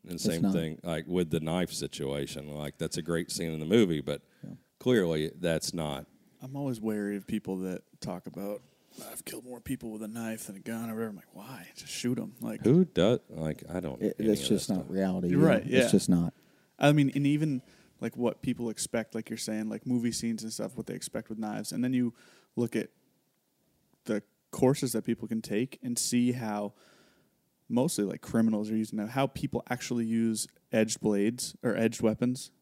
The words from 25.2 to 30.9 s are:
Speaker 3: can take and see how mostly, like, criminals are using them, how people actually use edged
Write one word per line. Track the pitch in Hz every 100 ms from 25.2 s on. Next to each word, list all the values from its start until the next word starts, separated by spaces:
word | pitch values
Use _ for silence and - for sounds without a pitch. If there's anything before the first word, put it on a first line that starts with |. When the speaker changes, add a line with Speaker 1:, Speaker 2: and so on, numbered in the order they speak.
| 110
Speaker 3:
can | 113
take | - 104 131 -
and | 127 117
see | - 123 123
how | 123 110 104 104 - _ _ _ _ _ _ _ _ _
mostly, | 117 147 -
like, | 101 -
criminals | - 117 113 107 107
are | 110
using | 107 107
them, | 104
how | 127 135
people | - - 117 -
actually | 123 - 123 113
use | 113 113 110 - _ _
edged | 113 110